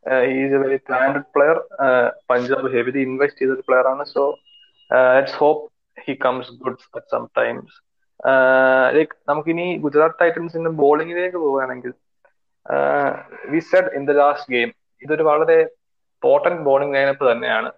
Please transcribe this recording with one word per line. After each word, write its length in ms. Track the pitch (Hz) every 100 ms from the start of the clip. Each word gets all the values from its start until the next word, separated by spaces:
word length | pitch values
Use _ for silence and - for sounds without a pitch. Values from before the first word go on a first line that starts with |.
Uh, 200 | 131 131 127
he 120 | 131
is 120 | 139
a 80 | 139 135
very 140 | 135
talented 460 | - 127 135 143 139
player. 240 | 147 147 160 - -
Uh, 280 | 135 127 120 - _
പഞ്ചാബ് 440 | 123 123 135 131 127
heavily 280 | 120 135
invest 320 | 131 131 143 -
ചെയ്തൊരു 260 | 131 131 -
player 200 | 131 127
ആണ്. 180 | 135 143
So, 180 | - 143 - _ _ _ _ _
uh, 180 | 127 127 127
let's 180 | 135 -
hope 200 | 147 151 - _ _ -
he 180 | - 156
comes 320 | 127 127 120 120
good 140 | 127 - _ 120
at 80 | -
some 180 | 120 120 -
times. 300 | 117 113 - _ _ _ _ _
Uh, 680 | - 135 131 131 131 131 127
like, 200 | 147 151 - -
നമുക്കിനി 360 | 147 156 165 180 165
Gujarat 400 | 151 147 160 160
ടൈറ്റൻസിന്റെ 500 | 175 170 170 165 165
ബോളിംഗിലേക്ക് 720 | 160 139 151 165 170 180 180
പോവുകയാണെങ്കിൽ, 500 | 151 135 131 127 123 - _ _ _ _ _ _ -
uh, 440 | 143 143 143 139 - - - -
we 80 | 156
said 260 | 165 185 180 139
in 60 | 143
the 100 | 143
last 300 | 143 143 -
game, 180 | 123 117 - _ _
ഇതൊരു 220 | 139 156
വളരെ 340 | 156 151 160 160 160 _ _ _ _ _
പോട്ടന്റ് 400 | - 143 151 175 143
bowling 280 | 135 143 139
ലൈനപ്പ് 300 | 139 139 135
തന്നെയാണ്. 440 | 120 123 110 113